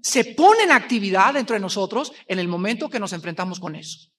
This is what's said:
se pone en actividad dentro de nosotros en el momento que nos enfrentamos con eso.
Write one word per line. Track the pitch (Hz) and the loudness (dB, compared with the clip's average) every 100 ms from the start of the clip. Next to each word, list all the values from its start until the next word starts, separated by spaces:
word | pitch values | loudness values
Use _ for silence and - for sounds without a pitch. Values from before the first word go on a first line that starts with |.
se | 240 269 | 0 0
pone | 233 - 359 440 | 0 4 6 6
en | 403 | 4
actividad | 269 - 233 196 190 208 | 2 2 -2 0 4 4
dentro | 277 233 | 2 -2
de | 220 | -4
nosotros | 190 202 190 214 302 - - | -4 -4 -4 -4 -6 -12 -6
en | 185 | -4
el | 175 | -2
momento | 175 196 226 311 | -2 -4 -4 -6
que | 247 | -6
nos | 196 | -6
enfrentamos | 175 165 165 185 180 | -8 -10 -6 -6 -6
con | 170 156 | -10 -12
eso. | - - _ | -14 -18 _